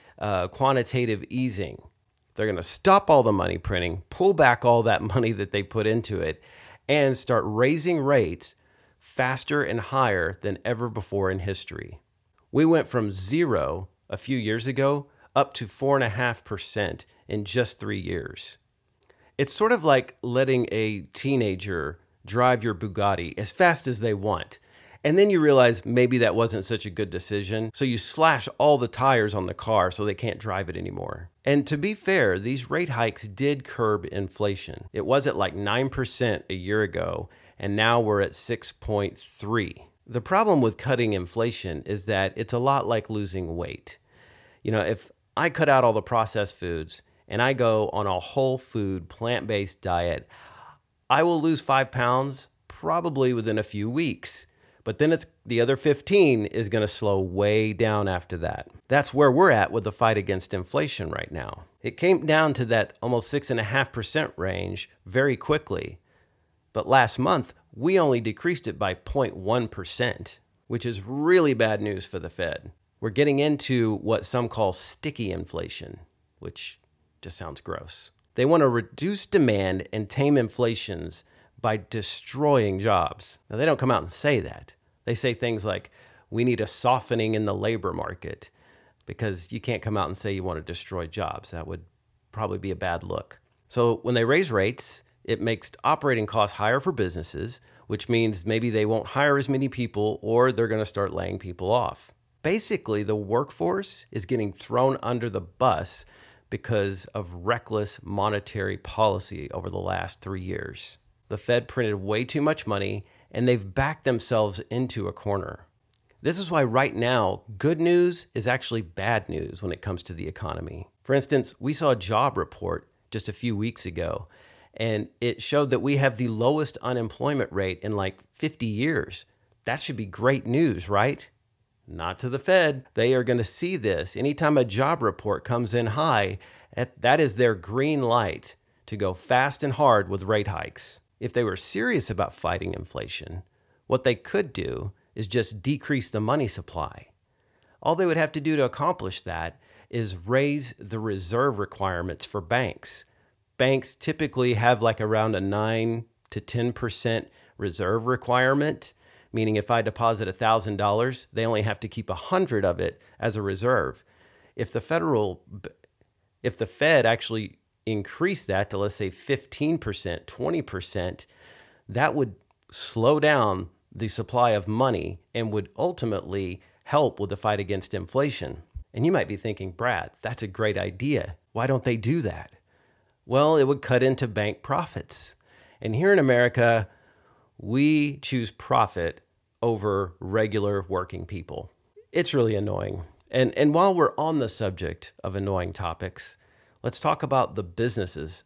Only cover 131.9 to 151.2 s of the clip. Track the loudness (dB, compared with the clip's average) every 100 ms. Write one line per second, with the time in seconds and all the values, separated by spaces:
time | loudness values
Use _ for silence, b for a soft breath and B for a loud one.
131.9 | -8 -8 -6 -6 -4 2 4 4 0 -6
132.9 | 0 4 4 2 0 0 -4 -4 -2 0
133.9 | 0 -2 -2 -2 0 2 4 2 0 0
134.9 | 0 0 -2 -4 -4 -2 -2 0 0 -2
135.9 | -2 2 2 0 -4 B B B -6 -6
136.9 | 0 4 4 4 4 2 2 -4 -2 0
137.9 | 0 2 2 2 -4 -12 -18 _ _ -12
138.9 | -4 -4 -4 0 2 2 0 -4 2 6
139.9 | 6 4 -4 0 0 0 -6 -8 -12 -16
140.9 | -16 _ -10 -4 0 0 -2 -4 -2 0
141.9 | 0 -2 -2 -4 -2 -4 -2 -4 -8 -8
142.9 | -10 -8 -10 -10 -12 -14 _ _ _ -2
143.9 | 0 2 0 -2 -4 -4 -6 -6 -6 -8
144.9 | -12 _ -12 -4 -2 -2 -4 -4 -4 -2
145.9 | -2 -2 -2 0 0 0 -4 -10 -8 -8
146.9 | -8 -20 _ _ _ _ _ _ _ -2
147.9 | 2 2 2 0 -2 -2 2 0 0 -2
148.9 | -2 -4 -8 -8 -6 -6 -10 b b b
149.9 | -4 -4 -6 0 2 2 -2 -6 -12 -10
150.9 | -8 -4 -6